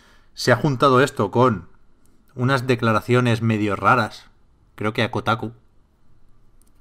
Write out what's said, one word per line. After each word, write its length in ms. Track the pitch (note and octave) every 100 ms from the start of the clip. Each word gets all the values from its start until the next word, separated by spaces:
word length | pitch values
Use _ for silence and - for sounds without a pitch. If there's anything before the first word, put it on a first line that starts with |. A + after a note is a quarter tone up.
| _ _ _
Se 180 | - -
ha 60 | A#2+
juntado 460 | D#3 B2 C#3+ B2+
esto 280 | C#3 - G2+
con 380 | A#2+ B2+ F#2+ - - - _ _ _ _
unas 340 | B2 B2 C3+ B2+
declaraciones 720 | A#2 A#2 G#2+ - B2 B2 A2
medio 320 | A2+ G#2+ G#2
raras, 560 | F#2 G2 B2 G#2 - - _ _ _ _ -
creo 160 | G#2
que 100 | A#2
a 80 | G#2+
Kotaku. 420 | G#2+ G#2+ A2+ A2 - _ _ _ _ - - - - - _ _ _